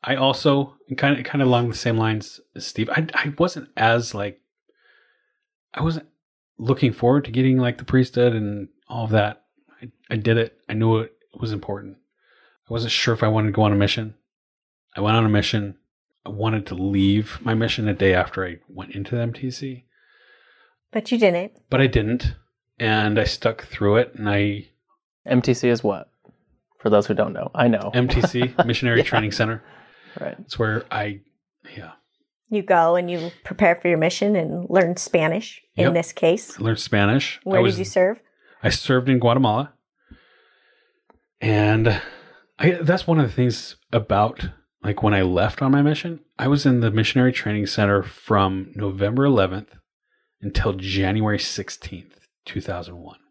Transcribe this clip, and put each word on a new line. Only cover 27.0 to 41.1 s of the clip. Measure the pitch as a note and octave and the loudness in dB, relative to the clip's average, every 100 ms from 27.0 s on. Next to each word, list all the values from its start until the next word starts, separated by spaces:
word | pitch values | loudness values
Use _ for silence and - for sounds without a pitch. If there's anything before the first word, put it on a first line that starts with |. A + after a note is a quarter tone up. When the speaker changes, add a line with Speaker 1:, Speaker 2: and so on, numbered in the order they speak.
| G2+ | 2
Speaker 3:
who | |
don't | G#2+ - | -2 -2
know. | F#2+ - - | -4 -8 0
I | A#2+ | 2
know. | A2 G2+ | 2 -2
Speaker 1:
M | A2+ B2 | -2 0
T | B2 | 0
C, | - B2 B2 - | 0 -2 -4 -2
Speaker 3:
<laughs> | A#2+ | -2
Speaker 1:
Missionary | A2+ B2 A#2+ | 0 0 0
Speaker 3:
Yeah. | D3+ | 2
Speaker 1:
Training | B2+ G#2+ | -2 -2
Center. | - A2 A2+ - - - _ - - | -2 -2 -4 -12 -20 -20 _ -20 -12
Speaker 3:
Right. | D2 - | -12 -12
Speaker 1:
It's | - - | -16 -4
where | A2 A2 - | -2 -2 -6
I, | A2 G#2 G2+ _ _ _ _ - G#2 | -8 -8 -10 _ _ _ _ -20 -20
yeah. | D#2+ - _ _ _ _ _ | -20 -20 _ _ _ _ _
Speaker 2:
You | G#3+ | -6
go | G3 F3+ E3 F3 | 2 4 4 2
and | F3 | 0
you | F3 E3 - | -6 -8 -12
prepare | - - G3 F3 | -14 2 2 4
for | F3+ | 2
your | E3 | 2
mission | D#3+ - G#3 G#3 | 2 0 0 0
and | D#3+ D#3+ F3+ | 0 -4 2
learn | F3+ F3 F3 | 2 2 -2
Spanish, | - F3 D#3 E3 - - _ - | -2 0 0 -2 -8 -20 _ 0
in | - | 2
Speaker 1:
Yep. | |
Speaker 2:
this | E3+ E3+ | 2 -2
case. | - E3 F3 - - | 0 2 2 -4 -6
Speaker 1:
I | |
learned | A2+ A2 | -2 -2
Spanish. | - G#2 G2+ B2+ - - | 0 2 4 2 0 -8
Speaker 2:
Where | - F#3+ | 0 2
Speaker 1:
I | |
was, | - F#3+ | 4 2
Speaker 2:
did | |
you | F#3 | -2
serve? | - F#3 A3+ _ _ _ _ | 2 2 0 _ _ _ _
Speaker 1:
I | - | -2
served | - - B2+ B2 | -2 2 2 4
in | B2+ | 4
Guatemala. | A#2 A#2+ B2+ G#2+ C#3+ _ _ _ _ - _ _ _ _ _ _ _ _ _ | 4 4 2 2 -4 _ _ _ _ -20 _ _ _ _ _ _ _ _ _